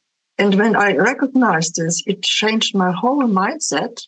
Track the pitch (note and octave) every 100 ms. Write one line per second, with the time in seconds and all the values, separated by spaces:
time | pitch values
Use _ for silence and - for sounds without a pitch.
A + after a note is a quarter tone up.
0 | _ _ _ - G3+ G3 A3+ G#3 G3+ C#3+
1 | G3+ C4+ C4+ B3+ A#3 E3 E3 - E3 E3+
2 | - F#3 - - G#3 A3 A3+ G3 F3+ F3+
3 | A#3 C#4+ B3 F#3+ G3 D#4 - - A#3+ -